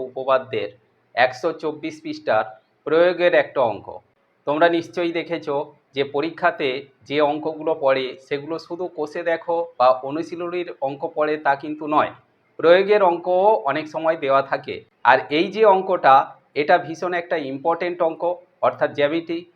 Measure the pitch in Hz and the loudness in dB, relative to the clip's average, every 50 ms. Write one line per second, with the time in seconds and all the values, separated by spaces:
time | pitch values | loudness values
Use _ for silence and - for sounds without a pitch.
0 | 131 127 - 135 131 135 131 127 127 120 117 107 101 101 - _ _ _ _ _ | -8 -8 -10 -6 0 2 2 2 0 -2 -6 -6 -6 -6 -10 _ _ _ _ _
1 | _ _ - 113 127 127 - - - 165 160 - 165 156 156 151 165 160 156 - | _ _ 0 0 0 0 0 -2 -4 -4 -4 -4 -6 -8 -6 -6 -8 -10 -10 -10
2 | - 156 147 - - 143 110 110 117 - - - _ _ _ _ - 147 156 165 | -12 -12 -12 -8 -2 0 0 0 0 -2 -8 -20 _ _ _ _ -4 0 4 4
3 | 175 180 180 165 175 175 170 151 135 - - 147 123 113 101 95 - - 87 - | 4 4 4 2 2 4 4 4 2 2 0 0 0 0 -2 -6 -12 -16 -18 -18
4 | _ _ _ _ _ _ _ _ - 143 147 156 170 170 170 165 165 - - 185 | _ _ _ _ _ _ _ _ -4 -2 0 4 4 4 4 2 -4 -4 -4 -4
5 | 175 170 165 170 156 170 170 156 151 156 139 143 151 - - _ _ _ - 135 | -4 -2 -2 -4 -6 -6 -8 -8 -6 -4 -4 -4 -6 -8 -12 _ _ _ -4 -4
6 | 135 139 - 143 151 165 160 - - 170 165 - 151 131 127 139 - - _ _ | -4 -2 -2 -4 -4 -4 -4 0 0 0 0 0 -2 -2 -4 -4 -8 -14 _ _
7 | _ - 139 151 151 143 151 151 151 156 156 151 151 165 156 156 135 135 135 135 | _ -4 0 0 2 0 0 -2 -4 -6 -6 -4 -4 -4 -2 0 2 0 2 0
8 | 131 127 139 - - - 147 143 143 156 165 156 - - 175 170 180 170 - 156 | -2 -6 -8 -12 -10 -8 -8 -6 -6 -6 -10 -10 -10 -10 -10 -8 -8 -8 -8 -8
9 | 151 151 - 175 165 170 165 165 - 175 165 170 170 - - - 123 127 131 131 | -8 -8 -6 -6 -4 -2 -4 -4 -2 -4 -4 -2 -4 -4 0 2 4 4 4 2
10 | 135 135 143 165 165 - 175 165 175 170 175 180 170 - - - 139 139 139 139 | 0 -8 -6 -6 -8 -8 -10 -10 -8 -8 -6 -6 -8 -8 -8 -6 -6 -6 -6 -6
11 | 170 165 - 156 151 151 156 151 156 143 139 139 - 151 151 151 156 147 151 143 | -8 -6 -2 -2 0 0 0 0 0 0 0 0 -2 -10 -10 -8 -4 0 0 2
12 | 117 - - - _ _ _ _ _ _ _ - 156 165 175 190 196 196 208 208 | 0 0 -4 -14 _ _ _ _ _ _ _ 0 4 6 6 6 6 4 4 4
13 | 196 175 175 175 170 180 180 180 196 214 220 - - 139 135 156 151 156 - 160 | 4 2 2 0 -2 0 2 4 4 4 4 2 2 -2 -2 -4 -4 -6 -6 -4
14 | 160 160 165 156 147 135 135 135 135 - 151 139 - - 92 - - _ _ _ | 0 0 -2 0 0 2 2 2 2 0 -4 -6 -6 -8 -12 -12 -14 _ _ _
15 | - 120 131 131 131 - 147 156 185 196 196 214 220 208 190 190 185 190 180 165 | 4 4 4 4 4 0 -2 -2 0 0 2 4 6 6 6 4 2 0 0 2
16 | - 139 135 139 - - - _ _ _ - - - - 180 165 147 151 165 - | 6 6 6 6 6 2 -6 _ _ _ -4 -2 2 2 2 2 2 -2 -10 -8
17 | 190 175 180 170 170 - 180 160 143 131 135 135 135 165 165 165 190 175 175 175 | -6 -6 -4 -4 -4 -4 -4 -4 -4 -6 -8 -4 -2 -2 -2 -2 -2 -6 -4 -2
18 | 170 165 156 - 175 175 175 - - _ _ - 120 123 123 - 156 147 151 143 | -2 -2 -2 -2 -4 -4 -4 -6 -10 _ _ -2 -2 -2 0 0 -4 -4 -2 0
19 | 143 143 160 170 165 170 165 170 175 _ _ | 0 0 0 -2 -4 -6 -8 -10 -10 _ _